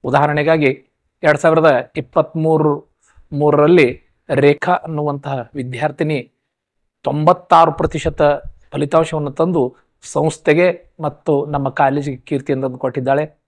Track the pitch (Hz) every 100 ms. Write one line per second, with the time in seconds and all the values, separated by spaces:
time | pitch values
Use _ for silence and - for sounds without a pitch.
0 | - 139 147 147 147 160 143 135 _ _
1 | _ _ 165 147 165 160 156 127 - -
2 | - 170 156 165 160 156 151 147 _ _
3 | _ _ _ 143 147 147 151 175 127 -
4 | _ _ - 135 143 143 - 180 156 151
5 | 147 143 147 135 117 143 127 127 151 151
6 | 156 147 117 _ _ _ _ _ _ _
7 | 135 143 156 180 - 165 165 - 165 156
8 | 165 - 147 143 - - _ 139 143 160
9 | 160 156 147 143 170 165 127 _ _ _
10 | - 147 156 - - 151 180 - _ -
11 | 151 - - 143 143 143 135 135 139 143
12 | 143 127 - 143 139 131 135 127 131 127
13 | 127 139 151 _